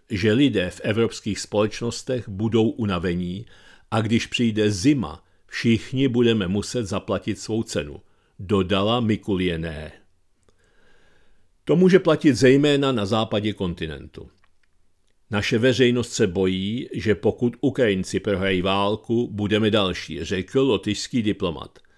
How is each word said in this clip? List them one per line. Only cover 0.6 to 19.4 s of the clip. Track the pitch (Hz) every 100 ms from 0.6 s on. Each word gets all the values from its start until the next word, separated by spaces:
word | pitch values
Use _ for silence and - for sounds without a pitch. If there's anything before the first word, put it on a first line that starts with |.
| 90
v | -
evropských | - 110 113 - 107 95
společnostech | - 104 107 - 117 - - 127 110
budou | 95 110 113 110
unavení | - 107 90 90 87 87 95 - - - - _
a | 113
když | 110 113 -
přijde | - 117 104 107
zima, | 98 120 147 78 76 _ _ _
všichni | - 117 113 - 127 135
budeme | 117 117 113 90
muset | 101 - 123 98
zaplatit | 104 - 95 - 95
svou | - 113
cenu,“ | 113 95 73 71 - _ _ -
dodala | 95 101 90 98 101 123
Mikulienė. | 110 107 - 92 92 82 82 76 78 - _ _ _ _ _ _ _ _ _ - _ _ _ - _ _ -
To | 160
může | 185 180
platit | 170 151 156
zejména | 113 127 139 147 139 139
na | 120 101
západě | 113 110 107 107
kontinentu. | 104 95 82 80 71 78 - - _ _ _ _ _ _ _ _ _ _
„Naše | 104 - 113
veřejnost | 127 123 123 123 110
se | - 107
bojí, | 90 95 92 98 120 -
že | - 110 101
pokud | 107 - 120 -
Ukrajinci | 135 135 117 95 90 98
prohrají | 110 95 95 92
válku, | 95 98 101 104 - 117 123
budeme | 104